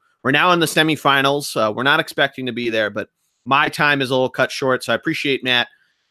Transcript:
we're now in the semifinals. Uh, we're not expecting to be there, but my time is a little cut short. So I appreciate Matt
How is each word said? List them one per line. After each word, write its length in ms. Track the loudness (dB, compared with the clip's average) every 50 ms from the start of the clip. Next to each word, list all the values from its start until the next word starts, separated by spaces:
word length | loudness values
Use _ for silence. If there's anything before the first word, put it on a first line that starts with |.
| _ _ _ _ -4
we're 80 | 0
now 200 | 0 2 4 4
in 80 | 2 2
the 60 | 0
semifinals. 880 | 0 0 0 0 0 0 0 0 2 2 2 2 0 0 -2 -4 -6 -4
Uh, 160 | -2 -2 -2
we're 120 | -2 -2 0
not 160 | 0 0 0
expecting 460 | 0 -4 -2 -2 -2 -2 -2 -6 -8
to 60 | -8
be 180 | -6 -6 -4 -2
there, 200 | -2 -2 -2 -2
but 200 | -4 -6 -10 -10 _ _ _ _ _ _ 0
my 240 | 2 2 4 4 2
time 320 | 0 0 2 2 2 2
is 80 | 0 0
a 40 | 0
little 160 | 0 0 0
cut 220 | 0 0 -2 -2
short. 320 | -2 -4 -2 0 -2 -2 -2
So 80 | -2
I 40 | -2
appreciate 480 | -2 -2 -4 -4 -4 -2 -2 -2 -2 0
Matt 260 | 0 0 0 0 -2 _ _ _ _ _ _ _ _